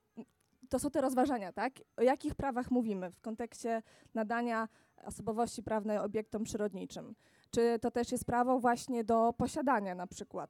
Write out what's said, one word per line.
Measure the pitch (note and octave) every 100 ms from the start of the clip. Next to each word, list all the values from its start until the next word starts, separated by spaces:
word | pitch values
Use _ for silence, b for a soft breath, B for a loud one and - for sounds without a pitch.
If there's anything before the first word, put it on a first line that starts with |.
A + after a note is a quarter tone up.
| _ - - _ _ _ -
to | B3+
są | C#4+
te | D#4
rozważania, | C4 B3+ B3+ B3 F#3
tak? | G3 A#3+ - - -
O |
jakich | B3 C#4+ D4+ -
prawach | C#4 A#3+ B3
mówimy | B3 A3+ G3 F3+
w | -
kontekście | A3+ A3 A#3 - A#3 A3+ b b b
nadania | A3+ G#3+ A#3 A#3+ A3 A3 b b _ -
osobowości | - A3 A3 A#3 -
prawnej | - G#3+ G#3 G#3
obiektom | A3 G#3+ G#3+ G#3
przyrodniczym? | A3+ G#3 G#3 F#3 F#3 - D#3 - b b b
Czy | B3 A#3 A3+
to | A#3+
też | A#3+ A#3+
jest | B3 -
prawo | A#3+ B3 B3+
właśnie | A#3+ A#3+ - A#3+
do | A3 A3+ A#3 -
posiadania | B3 D4+ C4+ A#3 G3 F3+
na | F3+
przykład, | - G3+ F#3